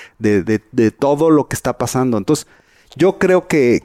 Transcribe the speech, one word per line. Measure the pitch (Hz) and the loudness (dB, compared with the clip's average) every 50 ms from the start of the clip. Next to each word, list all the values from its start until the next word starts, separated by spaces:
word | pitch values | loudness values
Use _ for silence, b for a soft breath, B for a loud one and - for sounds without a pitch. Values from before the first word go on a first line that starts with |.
| B B B B | B B B B
de, | 110 107 104 98 85 | -2 0 0 0 0
de, | 110 110 107 _ _ | -2 -4 -4 _ _
de | - 123 113 107 | -2 0 0 0
todo | - - 135 139 147 143 160 160 | 0 -2 -2 -2 0 2 2 2
lo | 156 147 131 - | 2 2 0 -2
que | - | -8
está | - - 131 120 | -8 -6 -6 -6
pasando. | - 127 - - 127 131 127 113 104 | -4 -6 -4 -2 -2 -2 -2 -2 -4
Entonces, | 95 - 151 - - b b b b b b b b b b | -2 -2 -4 -4 -4 b b b b b b b b b b
yo | 135 165 196 196 - | 0 0 0 0 0
creo | 202 185 185 180 180 - | 0 0 0 0 0 0
que, | 170 151 127 120 117 - | 0 0 2 2 2 0